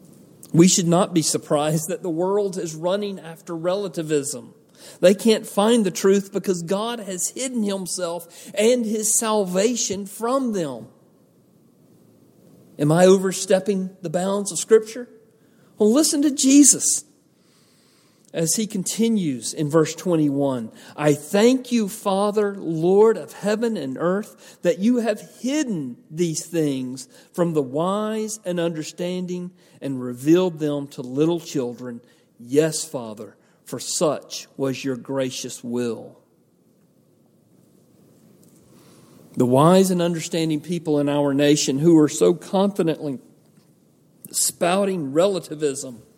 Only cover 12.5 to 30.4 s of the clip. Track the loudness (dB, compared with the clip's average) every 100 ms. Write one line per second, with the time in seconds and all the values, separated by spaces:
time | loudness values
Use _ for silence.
12.5 | -20 -16 -2 2 6 6 6 2 -4 0
13.5 | 0 2 -4 -4 -10 -8 -4 -2 -4 -4
14.5 | -6 4 4 4 -12 -16 -20 _ _ _
15.5 | _ _ 0 4 4 2 2 0 2 6
16.5 | 8 8 6 0 -4 -6 _ _ _ _
17.5 | _ _ _ _ _ _ _ _ -4 -2
18.5 | -2 -2 -4 -6 0 0 2 0 -4 -6
19.5 | -4 2 2 2 -2 -2 0 2 0 0
20.5 | -2 -8 -16 -16 -2 0 0 0 4 4
21.5 | 4 0 -2 -2 -4 -2 0 0 0 -2
22.5 | -4 -6 -2 4 6 6 4 -4 -8 -4
23.5 | -2 -2 -4 -6 -4 -2 -2 -4 -14 -20
24.5 | -4 -2 2 2 2 0 -4 -8 -10 -4
25.5 | -2 -2 -4 -6 -12 -10 -4 -2 -2 -6
26.5 | -2 -2 -2 -6 -10 -16 -20 -10 -2 0
27.5 | 0 -2 -2 -2 -2 -4 -4 -6 -8 -6
28.5 | -2 -2 -4 -10 -8 -6 -6 -6 -8 -10
29.5 | -14 _ -12 -8 -8 -8 -4 4 4